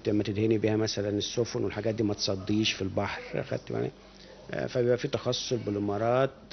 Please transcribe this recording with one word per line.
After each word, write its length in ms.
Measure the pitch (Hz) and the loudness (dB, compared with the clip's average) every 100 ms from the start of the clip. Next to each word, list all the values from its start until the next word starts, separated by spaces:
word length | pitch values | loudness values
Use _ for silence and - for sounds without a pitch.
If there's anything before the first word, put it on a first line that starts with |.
ت-، 60 | - | 0
ما 140 | 104 | 2
تدهني 340 | 107 101 110 110 | 2 2 4 4
بيها 180 | 107 107 | 4 2
مثلًا 340 | 110 - 101 | 2 0 0
السفن 540 | 101 101 - 113 123 | 0 -2 0 0 0
والحاجات 320 | 104 95 110 107 | -2 -2 -2 2
دي 80 | |
ما 100 | 107 | 0
تصديش 600 | 104 - 95 95 107 110 | 0 -2 -2 0 2 2
في 80 | - | 0
البحر، 640 | 95 98 101 - - - | -2 -2 -2 -4 -6 -4
خدت 280 | - - - | -2 -4 -4
بالك؟ 200 | 57 60 - - - - - - | -4 -4 -6 -20 -20 -20 -18 -8
آه، 140 | - 127 | -4 -2
فبيبقى 300 | 127 120 120 | 0 2 2
في 100 | 143 | 0
تخصص 440 | 120 123 127 - | -2 -2 -2 -2
البوليمرات، 800 | 120 110 101 104 101 113 123 135 - - | -2 0 -2 0 0 2 4 2 -2 -4